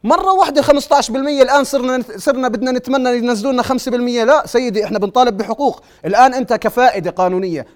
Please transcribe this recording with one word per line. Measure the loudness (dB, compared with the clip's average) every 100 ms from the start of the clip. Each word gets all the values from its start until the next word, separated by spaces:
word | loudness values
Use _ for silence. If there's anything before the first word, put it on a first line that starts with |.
مرة | 2 0 2
واحدة | 2 2 2
خمستاش | 2 2 4 0 0
بالمية، | -4 -2 2
الآن | 4 4
صرنا | 2 -2 -2 -4
نت-، | -6 -6
صرنا | -4 -2 -2
بدنا | -2 -2
نتمنى | -4 -2 -2 0
ينزلوا | 0 -2 -2 -2
لنا | -2
خمسة | 0 -2 -2
بالمية. | -4 -2 -2
لا | 2 2 2
سيدي، | -2 -2 -4 -4
إحنا | -4
بنطالب | -2 2 2 0
بحقوق. | -6 -2 -2 -2 _ _ -2
الآن | 4 4
أنت | 4 -2
كفائدة | -2 -2 2 2 2 -6
قانونية، | -2 -2 0 -4 -6 -10